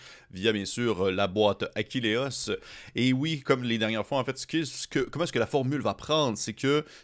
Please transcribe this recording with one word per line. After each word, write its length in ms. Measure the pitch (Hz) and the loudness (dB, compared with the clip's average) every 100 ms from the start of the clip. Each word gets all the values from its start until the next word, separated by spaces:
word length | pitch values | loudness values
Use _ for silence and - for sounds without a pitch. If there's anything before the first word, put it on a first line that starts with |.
| - - - | -18 -20 -16
via 220 | 90 110 | -2 2
bien 100 | 107 | 2
sûr, 440 | 95 - 120 90 95 | 0 -2 0 2 0
euh, 40 | |
la 160 | 92 98 | 2 0
boîte 380 | 101 104 98 110 - | 4 4 2 -2 -4
Aquileos. 760 | 107 131 113 113 135 - - 92 - - - - | -4 -2 0 0 -2 -4 -4 -6 -8 -18 -8 0
Et 160 | 127 | 2
oui, 300 | 131 156 151 | 2 0 -2
comme 220 | 123 131 | 2 2
les 140 | 123 113 | 2 0
dernières 280 | 110 110 101 | 0 -2 -2
fois, 140 | 135 | -2
en 40 | |
fait, 140 | 127 127 | -2 -4
ce 100 | - | -2
que, 160 | 160 | -2
ce 240 | 147 - - | -2 -6 -4
que, 120 | 143 | -2
comment 240 | - 143 | -2 -2
est-ce 100 | 170 | 0
que 60 | 123 | 0
la 60 | 110 | 2
formule 360 | 147 127 143 | 2 0 0
va 120 | 104 | 0
prendre, 440 | 98 - 156 139 104 | -2 0 2 2 0
c'est 160 | - | -4
que 320 | - 135 147 151 - | -2 2 2 0 -12